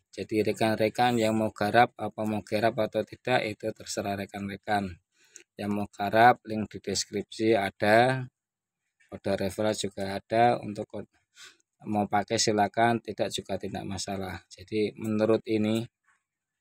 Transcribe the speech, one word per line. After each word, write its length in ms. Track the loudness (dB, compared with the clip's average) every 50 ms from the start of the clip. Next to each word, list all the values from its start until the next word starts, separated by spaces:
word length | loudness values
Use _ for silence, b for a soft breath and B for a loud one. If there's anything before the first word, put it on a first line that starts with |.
| _ _ -12
Jadi 320 | -12 -8 -2 0 0 0
rekan-rekan 720 | 0 0 0 0 0 2 2 0 0 2 2 2 2 2 2
yang 160 | 2 2 2
mau 160 | 2 0 -2
garap, 400 | -2 -2 -2 2 4 4 4 4 2 -4
apa 240 | -10 -8 -6 -6
mau 240 | -4 -4 -4 -4 -4
garap 320 | -4 -2 0 2 0 2 0
atau 240 | -2 -2 -2 -2
tidak, 400 | -4 -4 -8 -10 _ -2 0 0 0 -2
itu 240 | -6 -6 -6 -8 -8
terserah 400 | -8 -10 -10 -8 -6 -4 -4 -4
rekan-rekan. 880 | -4 -6 -8 -10 -8 -8 -8 -10 -10 -4 -2 -2 -2 -2 -4 -8 -12 _ _ B B B B B B B _ _ -8
Yang 140 | -6 -4 -4
mau 160 | -4 -4 -6
garap, 480 | -6 -6 -4 2 4 8 8 8 6 4 0
link 240 | -6 -6 -4 -4 -6
di 80 | -8 -10
deskripsi 800 | -8 -6 -4 -4 -4 -4 -6 -8 -8 -8 -6 -2 2 2 2 2
ada, 720 | 2 -2 -4 -2 2 6 6 6 6 4 2 -2 -6 -10 -14 _ _ _ _ _ _ _ _ _ _ _ _ _ _ _
kode 240 | -18 -8 -4 -2 -2 0
referral 320 | -2 -2 -2 -2 -2 -2 -2
juga 480 | -2 -4 -6 -6 -6 -6 -6 -6 -8
ada, 400 | -6 -2 2 4 4 4 4 2
untuk 240 | -2 -8 -10 -10 -10
kod-, 240 | -10 -10 -12 -12 -14 _ _ _ _ B B B B B B _ _ _ _ -8 -4
mau 160 | -2 0 0
pakai 320 | 0 0 0 0 0 0 0
silakan, 640 | 2 2 2 2 2 2 2 2 2 2 2 0
tidak 320 | -4 -6 -6 -6 -6 -6 -6
juga 240 | -8 -8 -8 -8 -8
tidak 320 | -8 -8 -8 -8 -8 -8
masalah. 560 | -8 -8 -6 -6 -6 -6 -6 -8 -10 -12 -14
Jadi 480 | _ -20 -20 -14 -6 -4 -2 -2 -2 -4 -6
menurut 400 | -6 -4 -2 0 2 2 2 2 0 0
ini 320 | -2 0 0 0 0 -2 -2 -6 _ _ _ _ _ _ _ _ _ _ _ _ _ _